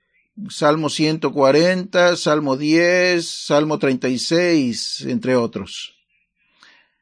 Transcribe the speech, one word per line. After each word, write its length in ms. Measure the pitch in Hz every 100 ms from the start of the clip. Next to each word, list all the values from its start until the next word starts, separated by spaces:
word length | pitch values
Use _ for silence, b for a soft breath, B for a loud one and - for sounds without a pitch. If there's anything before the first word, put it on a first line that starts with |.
| _ _ _ - 196
Salmo 400 | - 151 156 151
ciento 440 | - 156 160 156
cuarenta, 840 | 143 135 143 175 185 180 180 175 170
Salmo 400 | 165 151 147 131
diez, 720 | 151 165 175 180 180 175 165
Salmo 500 | - - 147 156 151
treinta 300 | 143 127 127
y 120 | 127
seis, 840 | - 165 175 165 127 110 - -
entre 340 | 139 120 127 127
otros. 600 | 117 104 95 - - _ _ _ _ _ b b b b b b